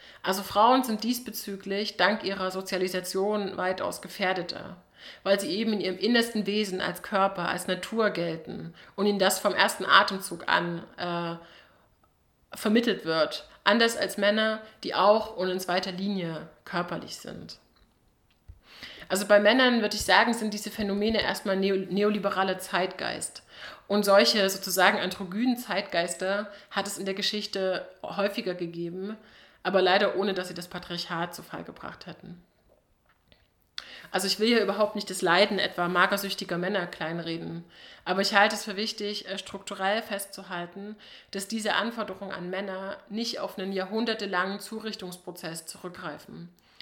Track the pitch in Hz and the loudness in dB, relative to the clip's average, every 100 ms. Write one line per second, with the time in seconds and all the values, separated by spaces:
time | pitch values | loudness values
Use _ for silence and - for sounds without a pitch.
0 | - - - 208 190 202 226 262 247 214 | -20 -8 -2 -2 0 6 8 8 4 -2
1 | 226 240 - - - 196 196 196 214 - | 0 -2 -4 -10 -8 -8 -4 -4 -2 2
2 | 185 214 190 190 185 185 190 185 185 185 | 2 2 -2 -4 -4 -4 -4 -2 0 -2
3 | 180 190 202 214 196 - 185 190 175 - | -2 0 0 0 -2 -2 -2 -2 -4 -6
4 | 170 - 185 185 175 - - 180 _ - | -10 -2 -2 0 -4 -8 -12 -16 _ -20
5 | - - 190 202 151 196 226 208 185 185 | -20 -4 2 2 2 0 0 0 -2 0
6 | 220 240 233 214 196 208 202 185 175 175 | 2 4 2 0 0 0 0 -2 -4 -6
7 | - 196 196 190 170 175 190 180 - 226 | -2 2 2 0 -2 -2 -2 -4 -2 0
8 | 208 165 170 160 - 160 165 - - - | 2 2 -4 -4 -8 -10 -12 -16 -10 0
9 | 208 202 190 - 208 - 202 - - - | 2 4 4 4 2 4 2 2 6 6
10 | 208 190 - 175 - 175 175 170 - - | 6 0 -8 -8 0 0 0 -6 -8 -8
11 | 175 170 170 170 - - - _ _ _ | -4 -2 -4 -6 -12 -20 -20 _ _ _
12 | _ _ _ _ _ - 220 226 233 190 | _ _ _ _ _ -4 2 4 4 0
13 | 160 160 151 - - - 202 226 233 226 | 0 2 0 -2 -12 -2 2 4 4 2
14 | 196 - 202 214 220 220 - - - 143 | -2 0 2 2 0 -2 -8 -12 -4 2
15 | 196 214 214 - 185 185 185 180 196 180 | 6 4 2 -4 -2 -2 0 -2 -2 -4
16 | 202 190 170 156 165 - - 175 175 165 | -4 -2 -4 -8 -12 -18 -6 -4 -4 -6
17 | - - - - - - _ _ _ _ | -10 -12 -12 -14 -14 -18 _ _ _ _
18 | _ _ _ _ - - _ - - - | _ _ _ _ -20 -20 _ -18 -18 -12
19 | - 190 202 208 202 254 254 240 208 311 | -4 0 6 8 8 6 6 4 2 0
20 | - 185 233 233 214 208 208 - 202 202 | 6 6 6 2 -2 -4 -6 -4 -2 0
21 | 214 220 - 190 202 190 196 196 180 185 | 2 2 0 -2 0 2 2 2 0 2
22 | 208 208 190 185 190 185 - 180 185 - | 2 2 0 0 0 -2 -2 -2 -2 -2
23 | - 151 - - - - - - - 208 | -6 -6 -8 -12 -20 -16 -16 -12 0 2
24 | 196 196 226 220 196 196 175 185 185 208 | 8 8 8 6 2 0 -2 4 4 4
25 | 185 - 180 202 254 240 - 190 202 170 | -2 -6 -6 0 0 0 -2 -4 -2 -2
26 | 175 - 190 202 208 - - 202 202 - | -2 -2 -2 -2 -4 -12 -8 -4 -4 -4
27 | 196 196 - 208 202 196 185 180 - - | -4 -2 -2 -2 -4 -2 -2 -2 -6 -12
28 | - 180 202 - 185 180 170 170 170 185 | -8 -2 -2 -2 -4 -4 -6 -6 -6 -6
29 | 202 214 - - - _ - 196 185 196 | -8 -10 -16 -20 -20 _ 2 4 6 6
30 | 202 185 202 180 185 175 175 180 - 175 | 4 2 0 -2 -6 -8 -10 -12 -8 -8
31 | - 170 175 - 170 165 170 - - - | -4 -4 -4 -6 -12 -12 -12 -12 -14 -12
32 | 165 165 165 175 - _ _ _ _ _ | -16 -16 -16 -18 -20 _ _ _ _ _
33 | _ _ _ _ _ _ _ - - - | _ _ _ _ _ _ _ -14 -14 -18
34 | - 190 196 202 226 233 196 196 208 208 | -4 -2 0 2 4 4 4 2 0 0
35 | - 185 180 180 214 190 - - 175 180 | -6 -2 4 6 6 4 -2 0 0 4
36 | 190 202 196 - 185 175 180 202 175 - | 4 2 -2 -6 -4 -4 -2 -2 -4 -6
37 | 160 170 165 165 165 170 - - - - | -6 -6 -6 -6 -6 -10 -12 -20 -20 -10
38 | 180 190 196 208 214 214 220 196 214 - | -2 0 4 6 6 2 -6 -6 -6 -6
39 | 208 208 - 196 - 196 - 190 190 220 | -6 -6 -8 -10 -10 -12 -10 -4 0 0
40 | 220 202 - - 185 175 175 196 208 214 | -2 -8 -8 -14 -10 -8 -8 -10 -14 -14
41 | - - - 196 - 220 208 - 226 226 | -18 -20 -10 -8 -6 -4 0 0 -2 -4
42 | 196 190 190 160 175 185 202 190 190 - | -8 -8 -10 -8 -6 -6 -6 -8 -8 -12
43 | - 208 233 - 196 - 190 190 185 220 | -8 -6 -4 -4 -6 -6 -4 -4 -2 -2
44 | 233 220 202 180 190 202 - 220 214 - | -2 -2 -2 -2 -2 -4 -8 -10 -10 -10
45 | 180 175 - 175 160 165 - - 180 180 | -12 -12 -14 -10 -10 -10 -12 -14 -14 -10
46 | 160 147 - 160 175 _ _ - | -10 -10 -14 -16 -16 _ _ -20